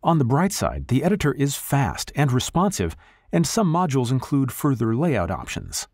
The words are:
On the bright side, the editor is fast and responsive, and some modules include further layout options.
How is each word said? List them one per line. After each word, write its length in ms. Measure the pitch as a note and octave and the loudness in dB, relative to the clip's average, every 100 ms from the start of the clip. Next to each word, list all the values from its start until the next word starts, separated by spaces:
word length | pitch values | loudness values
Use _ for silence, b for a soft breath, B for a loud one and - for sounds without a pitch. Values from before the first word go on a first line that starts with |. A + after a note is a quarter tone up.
On 180 | - E3 | 2 2
the 60 | |
bright 280 | A#2+ C#3 F#3+ | 4 2 2
side, 340 | - F#2 D2 C#2 | 0 -2 -4 0
the 140 | B2 | 0
editor 300 | E3 G#3 D3 | 2 2 0
is 220 | C3+ C#3 - | 0 -2 -2
fast 560 | - C#3 B2 - - | -2 0 0 -2 -8
and 160 | - D3 | -2 0
responsive, 680 | B2 - E3+ G3 - F2 - b b b | 0 0 0 0 0 -4 -4 b b b
and 120 | E3 | 0
some 260 | E3 - G3+ | 0 2 2
modules 420 | E3 F3+ C3+ A#2+ | 2 2 0 0
include 400 | C3 - C#3+ C3 | -2 0 0 0
further 420 | - D3 B2+ A#2 | 0 0 2 0
layout 360 | A2+ E3+ A#2+ F2 | 0 0 0 -2
options. 580 | E2 B1 - G1+ - - | -4 -6 -10 -8 -10 -10